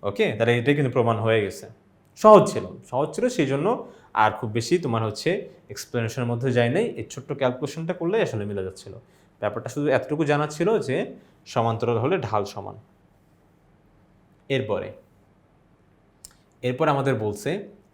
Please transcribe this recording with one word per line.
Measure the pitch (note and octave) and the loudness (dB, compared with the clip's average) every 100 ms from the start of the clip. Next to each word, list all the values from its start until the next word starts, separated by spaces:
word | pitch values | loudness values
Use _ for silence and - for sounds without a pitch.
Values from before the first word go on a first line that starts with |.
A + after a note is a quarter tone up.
ওকে, | G2+ G2 G#3 A2 | -6 -2 -2 2
তাহলে | A2+ A#2+ | 2 2
এটাই | A#2 D3 | 2 2
কিন্তু | C3+ B2 | 2 2
প্রমাণ | A#2 A2 A2+ | 2 2 2
হয়ে | A2+ G2 | 2 2
গেছে। | - - - _ _ _ - | -6 -16 -20 _ _ _ 4
সহজ | G#3+ G#3+ - | 10 10 10
ছিল, | - F#2+ - - | -2 -8 -14 -8
সহজ | B2 D3+ - | -4 -4 -2
ছিল, | B3 B3 | -2 0
সেই | C#3 | 0
জন্য | C#3 E3+ C4 - - - - | 0 0 -2 -6 -18 -8 2
আর | G#2+ G#2 | 2 2
খুব | A2+ A2 | -4 -4
বেশি | A#2 F3 E3+ | 0 0 0
তোমার | A#2 A2 | -2 -2
হচ্ছে | G#2 - F#3+ - - _ | -2 -2 -2 -6 -18 _
এক্সপ্লেনেশনের | - - A#2+ A2+ B2 A#2+ | -16 -8 -4 -4 -4 -4
মধ্যে | A#2 C3 A#2+ | -2 0 2
যায় | A#2+ D3+ | 2 0
নাই। | A#3 A2 | -2 -6
এই | A2+ | -12
ছোট্ট | - - C#3 | -14 -10 -2
ক্যালকুলেশনটা | C3 B2 C#3+ - E3 F3+ | -2 -2 -8 -8 -8 -4
করলেই | E3 G#3+ E3 | -2 0 -2
আসলে | A2+ G2+ | -2 -6
মিলে | G2+ F#2+ | -6 -8
যাচ্ছিল। | - - - - _ _ _ | -10 -18 -20 -20 _ _ _
ব্যাপারটা | G#2+ A#2+ A#2+ | -4 -4 -8
শুধু | - D3 C3 | -4 0 0
এতটুকু | - D3+ D#3 | 0 -2 0
জানা | D3 D3+ - | 0 -2 -2
ছিল | F3+ A3 - | 0 0 0
যে | C#3 A3+ - - _ - | -4 -4 -10 -20 _ -6
সমান্তরাল | - A#2 A2+ A#2 A#2 | -2 0 0 0 0
হলে | B2 F#3 A#2 | 0 -2 -2
ঢাল | G#2+ G2+ | -2 -4
সমান। | - G2 G2+ - _ _ _ _ _ _ _ _ _ _ _ _ _ _ _ _ | -8 -12 -14 -20 _ _ _ _ _ _ _ _ _ _ _ _ _ _ _ _
এরপরে, | C3+ G#2+ G2 - - - _ _ _ _ _ _ _ _ _ _ _ - _ _ _ | -2 -2 -4 -6 -14 -20 _ _ _ _ _ _ _ _ _ _ _ -20 _ _ _
এরপর | B2 B2+ D#3+ | -4 0 2
আমাদের | C#3 C3+ A#2+ G#2+ | 2 2 0 -2
বলছে | G2+ - F#3 - - _ | -4 -4 -6 -8 -20 _